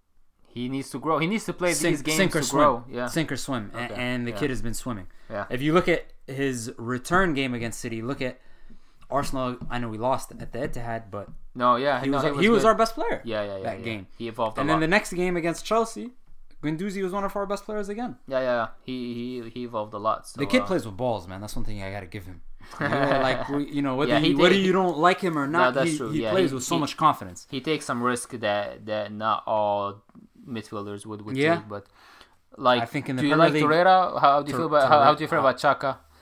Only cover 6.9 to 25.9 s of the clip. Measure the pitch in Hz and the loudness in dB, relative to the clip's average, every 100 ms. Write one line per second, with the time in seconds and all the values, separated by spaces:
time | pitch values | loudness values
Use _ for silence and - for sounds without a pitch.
6.9 | 123 - 175 190 139 135 123 117 - 123 | -6 0 2 4 2 -2 -2 -4 -6 -8
7.9 | 113 117 139 131 - - - - - - | -6 -6 -4 -6 -8 -14 -16 -16 -16 -20
8.9 | - - 135 139 135 127 123 - 123 117 | -20 -6 -2 -2 -2 -2 -4 -6 -4 -4
9.9 | 107 123 123 - 117 113 117 151 - 117 | -2 -2 -2 -4 -12 -10 -6 -4 -4 -4
10.9 | 113 107 101 98 - - 127 123 120 139 | -6 -8 -12 -10 -12 -12 0 4 4 4
11.9 | 127 135 139 147 143 202 220 214 202 226 | 0 2 2 2 4 4 6 6 4 2
12.9 | - - - 120 107 104 98 95 95 113 | 0 -4 -4 -4 -4 -4 -4 -6 -6 -6
13.9 | 107 95 - 117 117 113 107 143 160 160 | -6 -8 -10 -8 -2 -2 0 0 2 4
14.9 | 202 - 175 180 175 165 160 - 220 220 | 2 0 -2 -2 0 -2 -4 -2 0 0
15.9 | 208 233 - - - - - 147 156 202 | -4 -12 -14 -18 -16 -16 -8 -4 -4 -4
16.9 | 190 190 196 196 202 196 196 - 214 196 | -4 -4 -2 -4 -4 -4 -4 -4 -6 -6
17.9 | 208 240 - - 131 127 120 113 - - | -6 -8 -10 -4 -2 0 0 -2 -6 -10
18.9 | 127 123 120 123 127 113 123 120 117 107 | -8 -6 -6 -6 -8 -10 -8 -6 -4 -6
19.9 | 104 107 104 - 117 139 143 - 180 113 | -4 -2 -2 -4 -6 0 2 2 -2 -4
20.9 | 95 127 107 87 95 107 127 113 104 98 | -4 -2 -2 -6 -10 -6 -2 -2 -2 -6
21.9 | 101 92 107 92 87 - - - - 147 | -8 -10 -12 -12 -14 -14 -14 -14 -6 -2
22.9 | 139 139 139 131 120 120 143 143 143 139 | 0 2 2 2 0 -2 -4 -2 -2 0
23.9 | 131 147 120 156 143 180 196 190 185 180 | 0 2 4 4 6 6 6 4 4 2
24.9 | 147 175 185 190 156 139 165 127 127 131 | 4 4 4 0 0 0 2 2 4 2